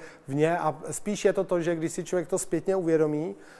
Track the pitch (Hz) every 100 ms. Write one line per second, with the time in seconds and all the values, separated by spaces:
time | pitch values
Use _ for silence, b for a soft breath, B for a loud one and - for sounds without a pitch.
0 | B B - 139 156 170 156 143 - 147
1 | - 202 208 196 180 175 165 165 160 175
2 | 170 180 165 185 - 165 160 190 165 160
3 | 156 151 170 202 B